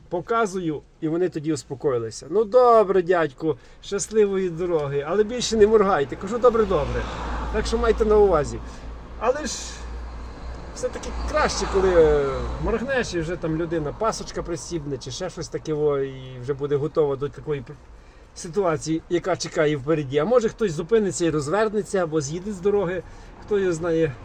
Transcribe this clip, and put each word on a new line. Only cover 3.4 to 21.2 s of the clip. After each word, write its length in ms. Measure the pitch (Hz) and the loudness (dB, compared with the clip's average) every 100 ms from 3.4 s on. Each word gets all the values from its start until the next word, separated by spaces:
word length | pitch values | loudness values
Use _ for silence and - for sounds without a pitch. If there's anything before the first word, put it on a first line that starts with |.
| 160 135 - - | -4 -4 -8 -20
щасливої 680 | - 196 - 220 202 190 185 | -8 -8 -2 2 2 2 -2
дороги, 560 | 160 180 165 143 143 147 | -2 0 0 0 -2 0
але 160 | 196 | 2
більше 340 | 208 247 - 220 | 0 -2 0 4
не 100 | 208 | 6
моргайте». 480 | 220 196 160 139 - | 6 6 2 0 -4
Кажу, 220 | 190 233 | -6 2
«Добре, 280 | 247 220 202 | 4 6 4
добре». 360 | 170 123 117 - - - - - | 2 0 -2 -4 -6 -6 -6 -4
Так 120 | 214 214 | -4 -2
що 120 | 233 | 2
майте 280 | 233 214 214 | 2 4 4
на 120 | 214 | 6
увазі. 420 | 202 160 131 117 - - - - - - | 6 6 2 -6 -12 -14 -14 -14 -14 -4
Але 260 | 233 285 285 | -2 -2 -4
ж 80 | - - - - - - - - - - - - - | -8 -10 -12 -12 -12 -12 -12 -14 -14 -12 -12 -14 -6
все-таки 340 | 494 - 247 - - | -6 -6 -8 -6 -2
краще, 340 | 302 254 - 170 | 0 0 -2 -2
коли, 300 | 190 185 175 | 2 4 6
е, 220 | 156 147 139 131 123 131 | 6 6 2 -2 -6 -4
моргнеш, 500 | 170 220 247 262 - | -2 -2 -2 -2 -2
і 60 | 175 | -4
вже 160 | 156 147 | -4 -4
там 220 | 165 160 | -4 -4
людина 360 | 170 170 147 123 | -2 -4 -4 -2
пасочка 440 | 220 - 202 - | -2 -4 -6 -8
присібне, 540 | - 170 - 170 143 131 | -6 -8 -6 -8 -6 -8
чи 140 | 135 | -8
ще 180 | - 180 | -8 -8
щось 180 | 175 156 | -8 -8
таке, 260 | 156 - | -8 -4
во, 260 | 151 151 139 | 0 2 2
і 140 | 135 131 131 127 | -2 -8 -14 -8
вже 120 | 123 | -6
буде 220 | 139 143 143 | -4 -2 0
готова 400 | 151 165 147 135 | 0 0 0 0
до 140 | 143 | -6
такої 320 | - 123 143 | -8 -6 -6
пр-, 140 | 120 143 - - - - - - | -8 -16 -20 -20 -20 -20 -20 -14
ситуації, 680 | 180 170 180 151 156 160 - | -6 0 0 0 -2 -4 -2
яка 260 | 175 185 170 | -2 0 -2
чекає 420 | 165 180 151 151 | -2 0 2 2
впереді. 400 | 131 160 135 143 | 0 0 0 0
А 80 | 190 | 4
може, 240 | 247 220 | 4 2
хтось 220 | - 214 | 0 -2
зупиниться 540 | 151 170 226 196 165 | -2 0 2 2 0